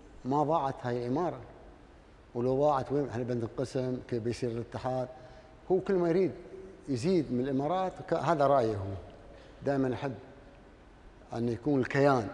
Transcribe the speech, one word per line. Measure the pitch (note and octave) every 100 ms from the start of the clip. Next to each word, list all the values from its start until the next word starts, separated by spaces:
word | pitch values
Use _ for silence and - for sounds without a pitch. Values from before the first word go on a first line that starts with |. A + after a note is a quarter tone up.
| - - B2+
ما | C#3
ضاعت | C#3+ D#3+ C#3 C3+
هاي | B2 A#2+ A#2+
الإمارة، | C3 F3 C3 - - - - - - - - - A#2+
ولو | B2 C3
ضاعت | D3 C#3 B2+
وين | C3+ C3+
احنا | G#2+
بننقسم، | A#2+ B2 A2+ - C3 C#3 B2+ B2+ -
كيف | A#2+
بيصير | A2+ A2+ B2+
الاتحاد؟ | A#2 A#2+ A2+ B2+ B2+ B2 - - - - - -
هو | F#3
كل | F#3
ما | F#3+ E3+
يريد | E3+ F3+ A2+ - - - - -
يزيد | C3 C#3 F#3+ B2+
من | B2
الإمارات، | C3 C3+ C#3+ F3+ F#3+ -
وك-، | C#3+
هذا | E3 C#3 E3 C#3
رأيه | C#3 A2+ G#2
هو، | F#2+ F#2+ - - - - - - C3
دائمًا | C#3 C3
يحب | A2+ C#3+ A2+ - - - - - - - - - - -
أن | A#2 A#2
يكون | A#2 D3+ C#3+
الكيان | A2+ C#3 C#3 C3 G2+